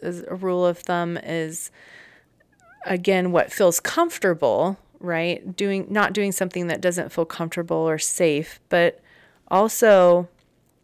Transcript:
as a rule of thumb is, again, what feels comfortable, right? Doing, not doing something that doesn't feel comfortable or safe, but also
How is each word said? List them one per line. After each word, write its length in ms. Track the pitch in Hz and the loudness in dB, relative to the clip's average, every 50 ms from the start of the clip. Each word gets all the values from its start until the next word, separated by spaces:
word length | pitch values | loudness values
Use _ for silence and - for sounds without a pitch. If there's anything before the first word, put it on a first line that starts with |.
as 220 | - 175 175 175 - - | -10 -10 -10 -10 -12 -12
a 60 | - | -10
rule 320 | 185 190 185 180 180 180 | -6 -4 -4 -2 0 0
of 120 | 175 170 175 | 0 0 -2
thumb 380 | - - 180 175 175 170 170 | -4 -4 -4 -2 -2 -4 -6
is, 540 | - - - 160 165 160 160 165 - - - _ - - - - - - - _ _ _ _ _ _ _ _ _ _ _ _ - - - | -8 -8 -8 -6 -6 -6 -6 -8 -12 -14 -14 _ -20 -20 -20 -20 -20 -20 -20 _ _ _ _ _ _ _ _ _ _ _ _ -20 -14 -6
again, 480 | - 190 180 180 196 190 185 180 180 | -6 -4 -2 0 0 0 2 0 2
what 180 | 175 165 - - | 2 2 0 0
feels 300 | - - 202 175 165 - | 0 2 2 2 2 2
comfortable, 960 | - - - 330 339 339 - - - 190 170 156 151 120 104 101 151 185 196 - _ _ _ - | -4 -4 0 0 0 0 -2 -2 0 0 0 2 2 0 2 2 0 0 -2 -6 _ _ _ -12
right? 560 | - 175 170 160 165 175 170 - - 196 180 | -8 -6 -4 -2 -2 -2 -4 -6 -8 -12 -8
Doing, 300 | - 208 196 196 196 - - | -4 -4 -2 -2 -4 -4 -4
not 240 | 202 214 202 - | 0 0 0 0
doing 180 | 190 214 202 202 | 0 0 -2 -2
something 360 | 185 - 190 180 - 180 175 | -2 -4 -4 -4 -4 -6 -4
that 160 | 170 156 - | -4 -4 -2
doesn't 300 | - 180 175 180 151 - | -2 -2 -2 -2 -6 -6
feel 120 | - - 165 | -4 -4 -4
comfortable 520 | 160 - - 170 165 - 180 165 170 170 160 | -4 -4 -8 -8 -6 -6 -8 -6 -4 -2 -2
or 180 | 160 160 156 | 0 0 -2
safe, 640 | 156 - - - - 180 165 147 143 156 - - - _ - | -2 -4 -4 -2 0 0 2 2 0 -4 -8 -12 -18 _ -2
but 320 | - 175 170 170 - - _ _ _ _ _ _ _ _ _ - | 0 2 2 2 0 -4 _ _ _ _ _ _ _ _ _ -2
also 800 | - 185 214 226 - - 240 220 202 190 180 175 175 180 175 - _ _ _ _ _ _ _ _ _ _ | 2 2 2 2 2 4 6 8 8 8 8 8 6 4 2 -2 _ _ _ _ _ _ _ _ _ _